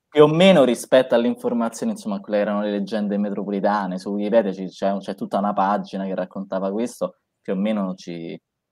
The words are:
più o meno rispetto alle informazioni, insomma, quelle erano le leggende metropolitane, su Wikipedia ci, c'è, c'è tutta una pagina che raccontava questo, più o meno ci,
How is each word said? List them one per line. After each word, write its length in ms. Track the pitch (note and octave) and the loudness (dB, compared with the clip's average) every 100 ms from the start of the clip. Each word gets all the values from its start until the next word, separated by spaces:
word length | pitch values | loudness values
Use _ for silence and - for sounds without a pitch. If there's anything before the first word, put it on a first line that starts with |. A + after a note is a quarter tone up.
| _ | _
più 160 | D3 | 6
o 20 | D3+ | 6
meno 380 | D#3+ F#3+ F3 | 8 6 6
rispetto 500 | B2+ A#2 - C3 B2+ | 4 2 4 4 4
alle 140 | A#2+ A#2+ | 2 2
informazioni, 640 | A#2+ B2 A#2+ A2+ - A#2 | -2 -2 -2 -2 -4 -6
insomma, 260 | G2+ A2 G2 | -6 -6 -8
quelle 180 | G2 G#2 | -2 0
erano 240 | G#2 G#2 | 0 0
le 80 | G#2 | -2
leggende 440 | G#2 G2 G#2+ G#2 G2+ | -2 -2 -4 -2 -2
metropolitane, 800 | G#2 G2 G2 G2+ G2+ G#2 F#2+ F#2 | -2 -4 -4 0 0 0 -2 -6
su 120 | G#2 | -6
Wikipedia 420 | G2+ G#2 A2+ G2+ | -4 2 2 2
ci, 140 | F#2 F#2 | -2 -8
c'è, 300 | - G2 G2 | -4 -2 -2
c'è 160 | G2 | -6
tutta 240 | G2 G#2+ G2+ | -8 -4 -2
una 140 | G2+ | -2
pagina 520 | G2+ F#2+ G2+ F#2 G2 F#2+ | 0 0 0 -4 -8 -6
che 80 | F#2 | -6
raccontava 560 | F#2 - F#2+ F#2+ G2 | -8 -10 -8 -6 -4
questo, 460 | G2+ A#2+ - F2+ - _ _ | -4 -6 -6 -8 -10 _ _
più 120 | - | -8
o 40 | F#2+ | -4
meno 380 | G#2 G#2+ F#2+ | -2 -2 -4
ci, 440 | F#2 - E2+ E2 E2+ _ _ _ | -8 -10 -10 -10 -12 _ _ _